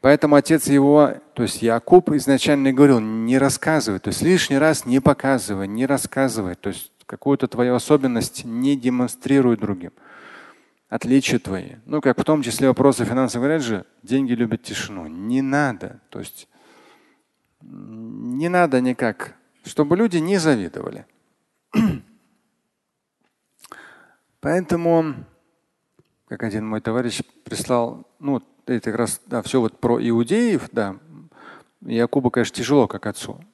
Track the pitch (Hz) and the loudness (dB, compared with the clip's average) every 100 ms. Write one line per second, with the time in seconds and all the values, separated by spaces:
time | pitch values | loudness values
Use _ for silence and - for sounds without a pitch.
0 | 131 147 151 147 - 160 131 139 139 147 | 6 4 6 4 4 0 4 4 6 6
1 | 143 - _ - 113 - 113 113 - 180 | 4 0 _ -4 -4 -2 0 0 6 6
2 | 175 147 127 135 - 143 135 131 143 123 | 6 -2 2 2 2 2 2 6 6 6
3 | 110 110 113 131 120 - - 156 113 92 | 2 -4 0 2 2 0 0 0 0 -4
4 | - - 156 185 - 139 156 151 123 127 | -4 -2 2 2 2 2 2 0 0 2
5 | 139 139 135 131 101 98 98 107 131 139 | 2 2 0 0 -2 -6 -6 -4 -2 -2
6 | - - 135 110 92 87 101 87 - _ | -4 -2 -2 -2 -6 -6 -10 -10 -14 _
7 | - - 139 139 131 131 123 123 - 151 | -18 -8 -2 0 -2 -2 0 0 2 2
8 | 135 117 - - 123 117 131 143 123 123 | 2 -2 -4 -8 -8 -2 0 0 0 0
9 | 123 - 127 139 127 117 107 92 87 _ | -4 -6 0 4 4 2 -2 -6 -10 _
10 | - - - - - _ _ _ _ 117 | -20 -20 -20 -20 -20 _ _ _ _ -8
11 | 120 135 - 123 - 95 - 113 - 147 | 2 2 2 -4 -4 -8 -8 -18 -6 0
12 | 139 - - 156 120 110 135 117 139 123 | 0 0 0 0 0 0 2 4 4 4
13 | 110 123 127 120 135 160 123 104 - _ | -2 -2 -2 -2 -2 -2 -2 -4 -6 _
14 | - 135 135 120 117 110 - 104 - 98 | -4 -2 0 -2 -2 -4 -6 -10 -10 -12
15 | 80 82 104 127 135 143 143 107 - - | -14 -10 -4 -2 0 0 -2 -4 -12 -16
16 | _ - 98 - - _ _ _ _ _ | _ -14 -14 -16 -20 _ _ _ _ _
17 | _ _ _ _ _ _ - - 101 110 | _ _ _ _ _ _ -20 -20 -18 -16
18 | 113 107 120 127 165 180 170 131 127 123 | -16 -12 -8 -4 0 2 2 2 2 0
19 | 120 104 - - _ _ - - 147 180 | -2 -4 -12 -18 _ _ -10 -2 2 2
20 | 226 170 165 202 160 123 87 - - - | 2 0 0 0 2 0 -2 -8 -12 -12
21 | - _ _ _ _ _ _ 220 220 147 | -20 _ _ _ _ _ _ 0 0 -2
22 | - _ _ _ _ _ _ _ _ _ | -10 _ _ _ _ _ _ _ _ _
23 | _ _ _ _ _ _ - - - - | _ _ _ _ _ _ -20 -20 -20 -20
24 | _ _ _ _ 143 175 180 170 170 165 | _ _ _ _ -4 -4 -2 -2 2 2
25 | 160 123 - _ _ _ _ _ _ _ | 0 -6 -16 _ _ _ _ _ _ _
26 | _ _ _ - 113 107 110 110 113 113 | _ _ _ -8 -6 -6 -4 -6 -4 -4
27 | 120 - - _ - 113 - 123 117 117 | -4 -6 -12 _ -12 -10 -2 -2 -2 -8
28 | - _ 143 131 _ _ - 120 117 110 | -20 _ -4 -4 _ _ -6 -4 -4 -4
29 | 117 - _ 123 104 131 110 _ 120 117 | -4 -6 _ -8 -2 0 0 _ 0 0
30 | 120 117 117 202 240 160 - - 101 95 | 0 0 0 0 2 0 -4 -6 -6 -8
31 | 160 151 165 _ - - _ _ - 117 | _ -20 -20 _ -20 -20 _ _ -6 -2
32 | 117 143 123 123 110 - 120 143 110 98 | 0 0 0 0 -2 -4 0 2 2 -2
33 | 110 - - - 190 | -10 -10 -14 -16 -20